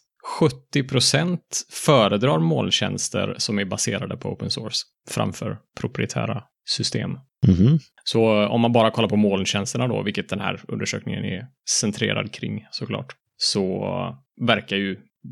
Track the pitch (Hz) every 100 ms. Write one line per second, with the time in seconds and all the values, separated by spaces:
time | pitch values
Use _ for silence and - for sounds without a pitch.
0 | _ _ - - 156 131 _ 147 135 131
1 | - 139 170 175 - - - - - 143
2 | 101 104 123 156 165 147 95 - 104 98
3 | - - 98 - - 104 98 101 - 101
4 | 98 - - 98 - - 110 - - _
5 | - - 107 - 107 104 _ - - -
6 | 110 - 110 113 - _ - - - 113
7 | 98 92 - _ 120 90 107 156 - _
8 | - 113 110 107 104 117 117 120 110 110
9 | 110 104 104 95 92 101 98 - 123 107
10 | 101 101 - 110 98 95 - 107 104 104
11 | - 104 104 92 127 _ - - 110 101
12 | 104 104 101 - - 104 - - - 104
13 | - - _ - - 104 95 92 98 95
14 | 92 - _ - 120 101 - 98 98 95
15 | - _ 131